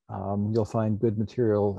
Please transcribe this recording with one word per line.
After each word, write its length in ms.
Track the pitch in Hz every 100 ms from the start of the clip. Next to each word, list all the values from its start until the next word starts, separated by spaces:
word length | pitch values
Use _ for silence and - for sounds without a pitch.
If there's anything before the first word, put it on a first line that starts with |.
| -
Um, 420 | 104 98 101 104
you'll 100 | 110
find 340 | 104 117 110 104
good 200 | 117 107
material 600 | 104 - 117 104 101